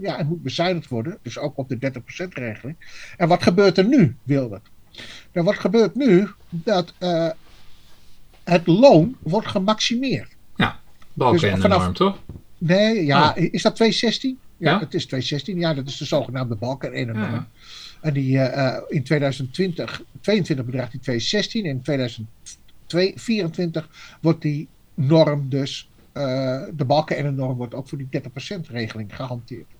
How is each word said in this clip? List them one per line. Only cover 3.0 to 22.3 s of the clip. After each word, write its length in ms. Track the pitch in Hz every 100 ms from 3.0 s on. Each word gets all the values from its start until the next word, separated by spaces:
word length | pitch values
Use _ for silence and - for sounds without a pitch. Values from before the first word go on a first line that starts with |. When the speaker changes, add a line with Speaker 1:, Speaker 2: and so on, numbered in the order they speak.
| - -
Speaker 1:
En 100 | 170
wat 160 | 175
gebeurt 340 | - 180 202 -
er 80 | 190
nu, 280 | 294 147 -
Wilbert? 440 | - 139 123 98 - - - - - - -
Nou, 120 | - 170
wat 120 | -
gebeurt 360 | - 226 202 233
nu? 320 | 277 175 202 - -
Dat, 440 | 170 226 190 175 -
eh, 320 | 180 165 165 - - - - - - - - - - -
het 240 | - 170 170
loon 480 | 180 269 180 196 -
wordt 280 | 160 202 -
gemaximeerd. 880 | 208 190 214 - 240 269 143 - - - -
Speaker 2:
Ja, 240 | 131 - - - -
balken 260 | - 127 113
Speaker 1:
Dus 100 | 104
Speaker 2:
en 60 | 95
de 60 |
Speaker 1:
vanaf 200 | 95 95
Speaker 2:
norm, 120 | 90
toch? 260 | 92 190 196 - - - -
Speaker 1:
Nee, 440 | 160 185 214 226 151
ja, 280 | 139 151 165
Speaker 2:
Oh. 60 | 165
Speaker 1:
is 100 | -
dat 140 | 214 -
twee 160 | 226
zestien? 460 | - 233 - 269 262 - -
Ja, 140 | 160
Speaker 2:
Ja? 80 | 190
Speaker 1:
het 140 | 160
is 120 | 185 -
twee 160 | 131
zestien. 380 | 127 147 - 175
Ja, 140 | 170
dat 140 | 139 135
is 100 | -
de 80 | 143
zogenaamde 500 | 151 117 131 123 110
balken 380 | 117 135 135
en 140 | 127 120
de 60 |
Speaker 2:
Ja, 60 | 110
Speaker 1:
norm. 120 | 110
Speaker 2:
ja. 140 | 113 - - - - - -
Speaker 1:
En 120 | 151
die, 260 | 143 131 135
eh, 280 | 131 139 131
eh, 140 | - -
in 160 | 147
tweeduizend 500 | - 151 139 131 131
twintig, 480 | - 190 160 117 - - -
tweeëntwintig 440 | - 214 - 139 120
bedraagt 260 | 127 120
die 80 | 131
twee 200 | - 117
zestien. 440 | - 208 - 233
En 60 | 185
in 120 | 131
tweeduizend 460 | - 139 123 113 107